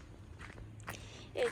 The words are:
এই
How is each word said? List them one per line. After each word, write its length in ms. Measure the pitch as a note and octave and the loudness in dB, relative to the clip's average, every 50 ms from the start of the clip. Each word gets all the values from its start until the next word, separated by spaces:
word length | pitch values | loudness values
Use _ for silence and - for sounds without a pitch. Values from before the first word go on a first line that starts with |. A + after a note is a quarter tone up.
| - - - - - - - - - - - - - - - - - - - - - - - - - - - - | -10 -10 -10 -10 -10 -10 -8 -8 -8 -8 -6 -6 -8 -8 -8 -6 -6 -4 -4 -4 -6 -6 -8 -8 -8 0 6 6
এই 80 | B3+ A#3 | 8 8